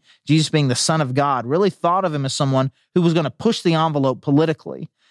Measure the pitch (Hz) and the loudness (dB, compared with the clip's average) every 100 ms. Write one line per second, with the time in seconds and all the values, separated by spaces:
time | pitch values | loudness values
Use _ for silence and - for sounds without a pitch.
0 | _ _ - 156 147 156 139 120 - 160 | _ _ 0 0 2 0 0 0 0 0
1 | 135 127 143 131 117 165 202 - 170 185 | 0 0 0 0 -2 0 0 0 -2 0
2 | 185 147 135 - 139 131 135 - _ 180 | -2 -4 -4 -2 0 0 0 -4 _ 0
3 | 170 165 139 - 233 - 175 165 160 147 | 2 2 -2 -2 -2 0 0 0 0 0
4 | 135 113 - 143 160 156 - 65 - _ | -2 -2 0 2 2 -2 -8 -14 -14 _
5 | _ | _